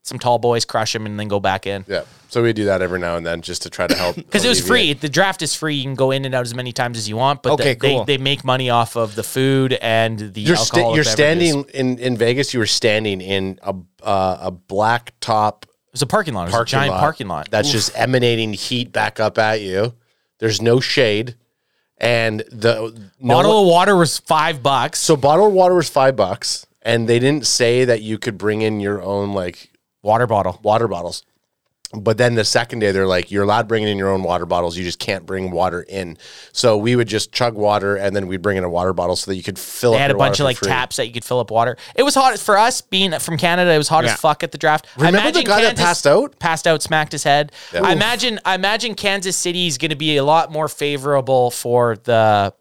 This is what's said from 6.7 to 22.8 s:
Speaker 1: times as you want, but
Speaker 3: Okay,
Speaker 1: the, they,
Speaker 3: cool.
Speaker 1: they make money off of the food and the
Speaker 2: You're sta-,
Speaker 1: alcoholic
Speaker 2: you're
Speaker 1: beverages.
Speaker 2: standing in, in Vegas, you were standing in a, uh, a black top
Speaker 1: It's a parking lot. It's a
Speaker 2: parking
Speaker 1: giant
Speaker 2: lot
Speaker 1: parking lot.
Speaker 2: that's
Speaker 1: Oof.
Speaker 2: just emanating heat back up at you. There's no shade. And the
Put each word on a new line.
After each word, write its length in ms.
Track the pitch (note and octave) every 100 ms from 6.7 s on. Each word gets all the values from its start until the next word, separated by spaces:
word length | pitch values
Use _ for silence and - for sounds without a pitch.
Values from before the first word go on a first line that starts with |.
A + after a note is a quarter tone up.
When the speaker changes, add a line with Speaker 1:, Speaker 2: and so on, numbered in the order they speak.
Speaker 1:
times 260 | A#2 A#2+ A#2
as 100 | G#2
you 80 | G#2+
want, 240 | C3+ C#3+
but 100 | B2+
Speaker 3:
Okay, 200 | D3 B2
Speaker 1:
the, 60 | A2+
they, 140 | C3 B2+
Speaker 3:
cool. 100 | G#2+
Speaker 1:
they 120 | C#3
make 260 | C3+ C#3+
money 260 | - B2+ B2+
off 260 | A#2+ A#2 A#2
of 180 | A2 G#2
the 80 |
food 500 | G#2 C3 C3+ C3+ C3
and 440 | B2 A#2 A2+ A2+ A2 G#2
the 80 | G2+
Speaker 2:
You're 140 | G#2+ E3+
sta-, 220 | A2+ -
Speaker 1:
alcoholic 160 | A#2 D#3
Speaker 2:
you're 100 | B2+
Speaker 1:
beverages. 460 | A2 D3 E3+ E3+
Speaker 2:
standing 140 | C#3+ C#3
in, 260 | C3+ B2+ B2
in 180 | B2+ A#2
Vegas, 360 | A#2 B2+ C3+
you 60 | B2+
were 60 | G#2+
standing 540 | - A#2 G#2+ A2 F#2+
in 380 | F#2 G2 F#2+ F#2+
a, 120 | G2 F#2+ E2 _
uh, 340 | G#2+ G2 F#2+ F#2
a 100 | F#2
black 640 | F2+ _ F#2+ A2 A#2+ - _
top 440 | - A2 G#2+ - - _ _
Speaker 1:
It's 100 | -
a 40 | C#3
parking 260 | G#3 E3 G#2+
lot. 80 | E2+
It's 60 |
a 40 | A#2
Speaker 2:
parking 140 | A#2
Speaker 1:
giant 200 | C3+ C#3
Speaker 2:
lot 60 | F#2
Speaker 1:
parking 280 | D3+ D#3+ G2+
lot. 200 | D#2+ D2+
Speaker 2:
that's 160 | G#2+ B2
Speaker 1:
Oof. 40 |
Speaker 2:
just 180 | A2+ - A#2
emanating 580 | A#2 C3 A#2+ A2+ A2
heat 380 | G2+ - B2 A#2
back 280 | A2 G#2+ -
up 180 | G#2+ -
at 240 | A2 A2
you. 320 | G2 F#2 A2+ A#2+ _ _ _ _
There's 220 | A2+ G2+
no 180 | A2+ B2
shade. 560 | - - A#2 G#2 A#2+ - _ _ _ _ _ _
And 440 | A#2+ A#2 A2+ G#2+ -
the 440 | A#2 A2+ A2+